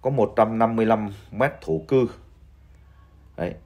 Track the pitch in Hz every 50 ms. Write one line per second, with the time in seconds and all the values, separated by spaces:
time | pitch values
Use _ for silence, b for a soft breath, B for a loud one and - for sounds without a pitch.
0 | - 131 139 123 107 101 - - 110 110 113 113 113 113 113 113 113 110 113 107
1 | 107 101 98 - - - - 104 131 147 - - - 80 80 80 - - 135 131
2 | 123 117 - - - - - _ - - - _ - b b b b b b b
3 | b b b b b b _ - 87 180 - - -